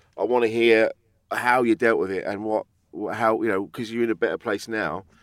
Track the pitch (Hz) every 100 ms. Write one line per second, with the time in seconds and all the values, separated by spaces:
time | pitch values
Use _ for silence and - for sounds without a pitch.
0 | _ - 104 123 113 117 117 110 110 -
1 | _ _ _ 104 120 127 117 110 117 90
2 | 95 95 - 101 107 107 - _ _ 82
3 | 101 107 117 110 113 98 101 - 110 117
4 | 117 104 110 80 117 101 - 110 82 87
5 | - _